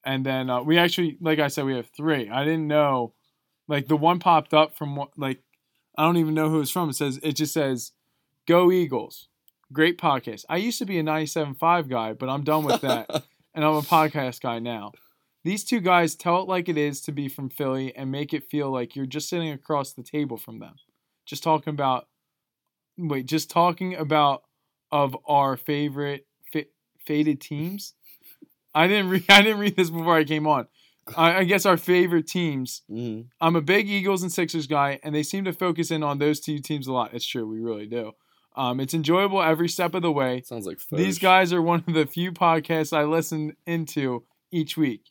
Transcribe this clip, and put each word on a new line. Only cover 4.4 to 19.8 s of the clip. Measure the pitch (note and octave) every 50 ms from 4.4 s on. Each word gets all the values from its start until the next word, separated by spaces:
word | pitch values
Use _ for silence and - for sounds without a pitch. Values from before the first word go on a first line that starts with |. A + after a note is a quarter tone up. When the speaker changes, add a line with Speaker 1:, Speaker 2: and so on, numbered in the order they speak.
| D3+ _ -
Speaker 1:
up | D3+ D#3 D3+ - -
from, | D3+ C#3+ C#3+
one, | C#3 C#3 C#3 _ C#3+
like, | C#3+ C3+ C3+ - _ _ _ _ _ _ _ _ _ _ _ -
I | D3+
don't | E3 F3 E3+
even | D#3+ D#3 D#3
know | D#3 D#3 D#3
who | D#3+ D#3
it's | D3 C3+
from. | - F#3 F3 D3+
It | C3
says, | - D3+ C#3+ B2+ C#3
it | - D#3
just | C#3+ D3+ D#3 C#3+
says, | - D#3+ D3 C3+ C3 A#2+ - - _ _ _ _ _ _ _ _ _ _ _
"Go | - E3 F3 F3+ F3
Eagles. | F#3 F#3 F3 D3 C3 A2+ G#2 - - - - _ _ _ _ _ _ _ _ _
Great | C3 C#3+ D#3 F3 F3 -
podcast. | - D#3+ C#3 C3 - A#2+ G#2+ G#2 - -
I | D#3 F3
used | G#3 A#3+ A#3 -
to | A#3+
be | F#3+ G3 E3+
a |
ninety-seven | D#3 D#3 D#3 D#3 D#3 D3 - E3+ D3+ C#3+ C3+
five | - E3 E3 F3 F3 D#3 C3
guy, | B2+ A#2+ A2+ A2 A2
but | - C3 C3
I'm | C3+ C#3+ D3
done | C#3+ D3+ D#3 D3+
with | C#3+ A#3 A3+
that, | - C3+ B2+ A#2 A2 -
Speaker 2:
<laughs> | - - - _ _ _ _ _ _
Speaker 1:
and | E3 D3+
I'm | D3+ D#3
a | D3+
podcast | C#3+ - E3+ D#3+ D#3 D3+ - D#3 C3+ B2+ B2 -
guy | - B2+ A#2 A#2
now. | A#2 A#2+ A#2 A2 G2+ G#2 - _ _ _ _ _ _ _ _ _ _
These | E3 G3+ G#3 -
two | - B3 A#3
guys | F3 F#3 F3+ F3 E3+ D#3 -
tell | _ - F3 E3+ F3+
it | F#3+ F#3
like | F#3 F3+ E3+ F3+
it | E3 D3+
is | D3 D3 C#3+ C#3+
to | - -
be | D3 C#3+ C#3+ C3
from | - - C#3 B2+
Philly | - - D3 C3+ C3 C3+ C3 C3 -
and | - C3+ C3
make | C3+ C#3 D3 C#3 D#3+
it | D3 - -
feel | - D3+ C#3+ C3+
like | C3+ B2+ A#2+ A#2 -
you're | C3+ C3+
just | B2+ C3+ D3+ D3+ -
sitting | F3+ F3 E3 D#3+
across | D3 C3+ _ - D#3 C#3+